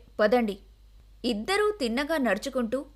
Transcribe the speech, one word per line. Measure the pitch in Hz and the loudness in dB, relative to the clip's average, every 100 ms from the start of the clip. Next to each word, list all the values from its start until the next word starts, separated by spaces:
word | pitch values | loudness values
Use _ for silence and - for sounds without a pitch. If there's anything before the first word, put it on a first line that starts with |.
| - - | -12 0
పదండి." | 214 247 226 196 - - - - - - 240 | 4 4 0 -6 -12 -20 -20 -20 -20 -6 -4
ఇద్దరూ | 214 226 392 415 415 | -2 0 0 2 0
తిన్నగా | 240 233 285 320 | -2 -2 -2 0
నడుచుకుంటూ | 247 196 277 254 233 254 302 | 0 0 -2 -4 -2 -4 -6